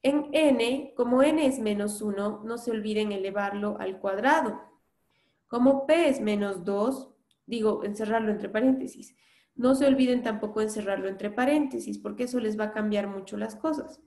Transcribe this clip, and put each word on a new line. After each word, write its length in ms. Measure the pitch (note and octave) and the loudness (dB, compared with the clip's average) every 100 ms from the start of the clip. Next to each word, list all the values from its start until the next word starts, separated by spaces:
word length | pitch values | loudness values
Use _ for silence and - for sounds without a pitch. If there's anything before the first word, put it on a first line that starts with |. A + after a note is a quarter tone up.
En 240 | C4 D4 - | 2 0 0
n, 600 | D#4 D4+ A#3+ A#3+ C4+ D4+ | 4 4 4 2 -2 -6
como 280 | - A#3+ B3+ | -2 2 6
n 220 | C#4+ D#4 | 6 6
es 120 | C#4 B3+ | 2 2
menos 420 | G#3+ G#3 G#3 G#3 | -2 0 -2 -4
uno, 400 | G#3+ G3 G3+ G#3 | -4 -2 -4 -4
no 140 | A3+ A#3 | -8 -6
se 140 | A#3+ | -4
olviden 420 | A3 G#3+ G#3+ G#3 | -4 -2 -2 -2
elevarlo 640 | G3+ G3 G3+ G3+ G3+ G#3 G#3 | -2 -4 -2 -4 -2 -4 -4
al 200 | F#3+ F#3+ | -8 -4
cuadrado. 640 | G3 F#3+ B3+ D#4+ A#3+ F3 - _ _ _ _ _ _ _ _ | -4 0 2 4 2 -6 -16 _ _ _ _ _ _ _ _
Como 400 | A#3+ B3+ C4+ - | 2 4 4 4
p 220 | E4 D#4 | 4 4
es 100 | B3 | 2
menos 460 | G#3+ G#3 G3+ F#3+ | 0 0 -2 -4
dos, 440 | F3 G3+ A3+ C4 - _ _ _ | -2 0 0 -2 -10 _ _ _
digo, 380 | - A#3+ G#3+ - | -8 -2 0 0
encerrarlo 440 | G#3 G#3 G#3+ A3+ A3 | -4 -4 -2 0 0
entre 200 | G#3 G3 | -2 -2
paréntesis. 680 | G#3+ C4 C4 C4 - - _ _ _ _ | 2 2 2 -4 -12 -20 _ _ _ _
No 180 | - B3 | 0 2
se 120 | C4+ C#4 | 4 4
olviden 340 | C4+ B3+ B3 | 4 4 2
tampoco 380 | A#3 G#3+ G#3+ G#3+ | 0 -4 -4 -2
encerrarlo 460 | G#3+ G#3+ G3 F#3+ F#3+ | -2 -2 -4 -4 -4
entre 200 | F#3+ G#3 | -6 -6
paréntesis, 680 | B3 B3+ D4+ C#4+ A#3+ G#3+ G3+ | 0 2 2 0 -4 -8 -8
porque 260 | G#3 G#3 | -8 -6
eso 160 | B3 B3 | -4 -2
les 180 | A3 G#3+ | -2 -2
va 60 | |
a 60 | G#3+ | -4
cambiar 360 | A3 G#3+ G#3 G3+ | -2 -2 -2 -2
mucho 280 | G3 F#3+ | -8 -10
las 200 | G#3 G#3+ G#3+ | -8 -8 -4
cosas 440 | D#4+ D4+ - - | -4 -4 -6 -16